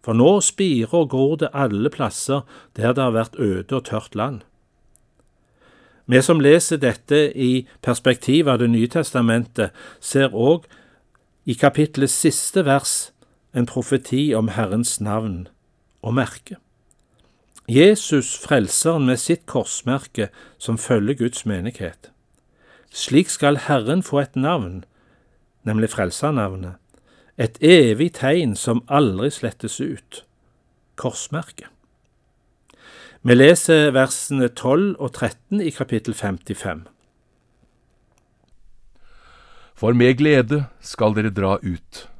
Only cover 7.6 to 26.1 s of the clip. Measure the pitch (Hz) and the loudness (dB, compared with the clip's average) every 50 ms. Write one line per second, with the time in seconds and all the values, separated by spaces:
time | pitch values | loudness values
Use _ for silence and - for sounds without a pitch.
7.6 | 131 _ - _ - - - - _ 131 123 - - - 131 160 165 143 131 117 | -4 _ -20 _ -4 -4 -4 0 _ 0 0 0 0 0 2 2 4 2 2 2
8.6 | 123 117 117 113 113 120 - 170 151 - - 127 120 113 113 117 117 117 _ - | 2 2 2 2 0 0 0 -4 -4 -2 -2 -2 0 0 0 0 -2 -4 _ -4
9.6 | 107 92 _ - - - - _ - - - 139 135 131 107 107 117 135 165 175 | -4 -4 _ -14 -20 -20 -20 _ -12 -2 0 0 0 0 0 0 2 2 2 0
10.6 | - _ - _ _ _ _ _ _ _ _ _ _ _ _ _ _ - 123 - | -2 _ -20 _ _ _ _ _ _ _ _ _ _ _ _ _ _ -6 -2 2
11.6 | - 143 - - 151 151 - 135 139 131 - - - 160 135 - - - - 196 | 2 2 2 2 -2 0 0 -2 0 0 0 0 0 0 0 0 -6 -2 -2 -2
12.6 | 175 143 135 139 - - - - - - _ _ _ _ _ _ _ _ _ 127 | 2 2 2 2 0 -2 -4 -4 -6 -8 _ _ _ _ _ _ _ _ _ -2
13.6 | 120 120 - 131 117 - 139 123 - - - 131 147 151 117 110 110 110 95 107 | -2 -2 -2 -6 -4 -2 -2 -2 -2 -2 -2 -2 0 0 0 0 0 -2 -2 -4
14.6 | 110 95 95 113 120 - - - 104 104 101 110 113 110 95 85 90 - _ _ | -4 -2 -2 -2 -2 -2 -4 -6 -6 -4 -4 -4 -4 -6 -8 -10 -12 -14 _ _
15.6 | _ _ _ _ _ _ _ _ - 113 117 135 123 - - - _ - 202 - | _ _ _ _ _ _ _ _ -6 -4 -2 -2 -2 -4 -6 -16 _ -20 -20 -20
16.6 | _ _ _ _ _ _ _ _ _ _ _ _ _ _ _ _ _ _ _ - | _ _ _ _ _ _ _ _ _ _ _ _ _ _ _ _ _ _ _ -20
17.6 | _ - 117 135 165 196 214 208 - - 156 143 120 - - - - - 151 131 | _ 0 4 6 6 6 6 4 0 0 0 0 0 -2 -10 -12 -4 0 0 2
18.6 | 104 92 - - - 160 165 160 139 127 127 117 - - 170 - _ - - 139 | 2 0 -2 -2 0 0 0 2 2 0 0 0 0 -2 -2 -4 _ -6 -4 -4
19.6 | 104 - - - - 117 127 139 - - _ - 107 101 _ - - - _ _ | -4 -4 -8 -8 -4 -4 -4 -4 -6 -10 _ -6 -6 -6 _ -20 -20 -20 _ _
20.6 | - - 113 113 - - 127 110 101 107 143 123 117 113 - - - 110 104 92 | -6 -6 -6 -6 -2 0 0 0 2 0 -2 -2 -2 -4 -4 -6 -6 -6 -6 -4
21.6 | 87 117 120 - 101 82 - _ - - _ _ _ _ _ _ _ _ _ _ | -6 -8 -10 -10 -12 -12 -12 _ -20 -20 _ _ _ _ _ _ _ _ _ _
22.6 | _ _ _ _ _ _ - - - - 123 147 185 - - - 147 143 147 139 | _ _ _ _ _ _ -12 -12 -6 0 2 2 2 2 -4 0 0 0 0 0
23.6 | - - 151 131 107 113 151 185 180 - - 143 139 - _ 131 131 151 175 156 | -2 -2 0 0 0 0 -2 -2 -2 -2 -2 -2 -2 -2 _ -4 -2 -2 -2 -4
24.6 | 107 90 90 92 90 _ _ _ _ _ _ _ _ _ _ _ _ _ _ _ | -4 -8 -10 -14 -16 _ _ _ _ _ _ _ _ _ _ _ _ _ _ _
25.6 | _ 107 107 110 110 107 - - 101 90 | _ -4 -2 -2 -2 -2 -2 -4 -4 -4